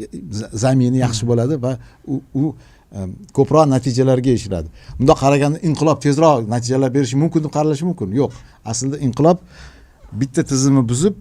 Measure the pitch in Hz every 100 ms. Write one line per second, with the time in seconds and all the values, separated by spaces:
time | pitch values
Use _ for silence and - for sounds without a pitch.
0 | 107 175 180 107 113 110 131 135 123 131
1 | 120 113 117 117 120 156 123 123 - _
2 | - 135 135 135 151 - - _ _ 98
3 | 92 110 - - 139 151 151 131 123 120
4 | 131 131 127 120 101 90 80 - - -
5 | 135 151 135 143 143 156 170 139 151 139
6 | 143 139 160 135 107 120 120 131 135 131
7 | 131 135 160 160 151 151 156 139 175 175
8 | 92 113 123 - - - 110 113 135 147
9 | 139 113 156 180 - - - - - _
10 | - 104 131 - 117 135 139 135 117 123
11 | 190 202